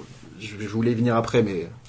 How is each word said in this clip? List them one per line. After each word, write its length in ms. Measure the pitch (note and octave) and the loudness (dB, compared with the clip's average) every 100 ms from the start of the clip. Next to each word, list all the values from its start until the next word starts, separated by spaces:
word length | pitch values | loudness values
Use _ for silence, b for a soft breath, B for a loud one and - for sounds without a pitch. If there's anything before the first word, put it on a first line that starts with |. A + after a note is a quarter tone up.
| - - E2 F2 | -12 -16 -18 -14
je, 160 | G#2 G#2 | -12 -8
je 100 | G#2 | -4
voulais 220 | A2 A#2 | 0 2
y 40 | A2+ | 4
venir 220 | A#2+ A#2 | 4 4
après, 260 | A#2 B2 | 4 4
mais 240 | G#2+ F#2 E2 - | 4 2 -6 -10